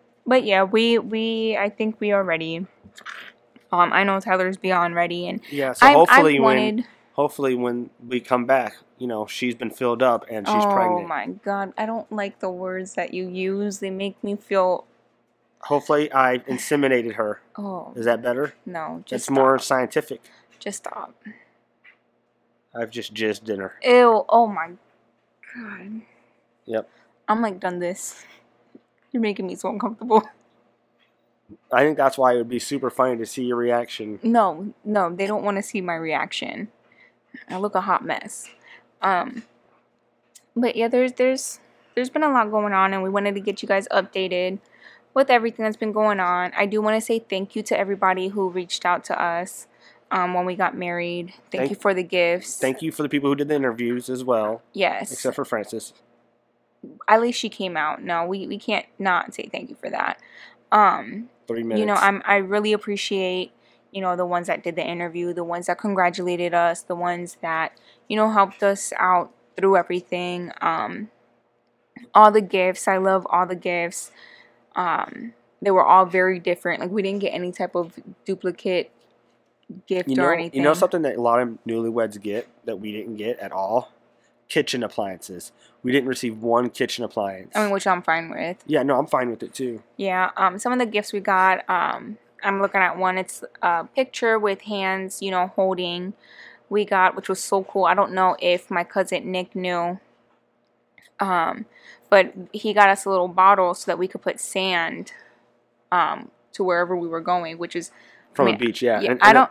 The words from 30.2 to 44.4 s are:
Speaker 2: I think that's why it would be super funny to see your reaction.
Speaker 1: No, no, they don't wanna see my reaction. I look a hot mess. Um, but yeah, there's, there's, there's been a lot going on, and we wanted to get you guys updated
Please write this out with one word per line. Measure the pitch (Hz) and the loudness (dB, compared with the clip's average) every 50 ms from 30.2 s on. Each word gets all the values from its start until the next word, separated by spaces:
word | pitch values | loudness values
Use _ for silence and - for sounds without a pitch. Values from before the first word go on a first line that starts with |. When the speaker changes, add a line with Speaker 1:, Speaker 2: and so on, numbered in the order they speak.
| - - - _ _ _ _ _ _ _ _ _ _ _ _ _ _ _ _ _ _ _ _ _ _ _ - _ _ - | 4 4 -14 _ _ _ _ _ _ _ _ _ _ _ _ _ _ _ _ _ _ _ _ _ _ _ -20 _ _ 0
Speaker 2:
I | 127 123 139 | 4 4 4
think | 151 170 156 | 4 4 2
that's | 139 135 - - | 2 0 2 2
why | 131 127 123 | 2 2 4
it | 120 | 2
would | 117 117 | 0 -2
be | 123 117 | -4 -6
super | - - 147 135 131 123 | -6 -4 -6 -4 -4 -4
funny | - - 127 131 123 117 | 0 0 0 0 0 -2
to | 113 | -6
see | 104 - - 127 | -8 -8 -8 -4
your | 123 120 120 | -4 -2 -2
reaction. | 120 120 120 120 120 - - - 110 107 107 - - | 0 0 0 0 -2 -4 -10 -12 -10 -10 -10 -6 -2
Speaker 1:
No, | 226 233 233 214 185 156 156 196 208 - _ - | 0 2 4 2 2 0 -4 -10 -14 -14 _ -8
no, | 208 214 208 185 170 175 | -2 0 0 0 0 -2
they | 175 196 196 | -4 -4 -4
don't | 214 208 - | -2 -2 -2
wanna | 202 202 196 202 | -2 -2 -2 -4
see | - - 202 | -6 -6 -6
my | 180 175 170 | -6 -4 -6
reaction. | 160 165 160 151 139 - - - - - - - - 202 - _ _ _ _ _ _ _ _ _ _ _ _ _ - - - | -6 -4 -4 -2 -4 -4 -4 -6 -10 -10 -10 -10 -12 -12 -14 _ _ _ _ _ _ _ _ _ _ _ _ _ -20 -16 -12
I | 170 185 | -8 -4
look | 202 208 - | -4 -2 -2
a | 185 | -2
hot | 185 202 180 - - | 0 0 0 -2 0
mess. | 165 139 - - 208 - - - - - _ _ - - - _ _ _ - | -4 -6 -6 -8 -12 -16 -16 -16 -18 -20 _ _ -20 -20 -20 _ _ _ -4
Um, | - 190 190 175 - - - 233 - _ _ _ _ _ _ _ _ _ _ _ _ _ _ _ _ _ _ - _ _ - | -2 0 0 0 -2 -4 -8 -14 -18 _ _ _ _ _ _ _ _ _ _ _ _ _ _ _ _ _ _ -20 _ _ -4
but | 233 247 233 - | -2 0 0 0
yeah, | - 226 233 | 0 -2 2
there's, | 233 247 254 254 247 | 2 2 2 2 2
there's, | - 254 254 262 269 - - - - _ _ _ _ _ _ - | 0 2 2 2 0 -4 -10 -12 -14 _ _ _ _ _ _ -4
there's | 247 254 254 | -4 -4 -2
been | - 302 311 | -2 0 0
a | 294 | 2
lot | 269 247 220 208 | 4 4 2 2
going | 214 214 208 208 196 | 2 0 0 2 2
on, | 190 190 196 196 | 4 4 4 2
and | 196 185 | 0 -2
we | 190 | 0
wanted | 196 202 202 202 196 | 0 0 0 0 -2
to | 202 | -2
get | 190 202 196 - | -4 -6 -6 -6
you | - - | -2 0
guys | 202 196 196 - | 0 0 0 0
updated | - 196 190 - - 190 190 185 185 180 | 0 0 0 0 -4 -4 -4 -2 -2 -2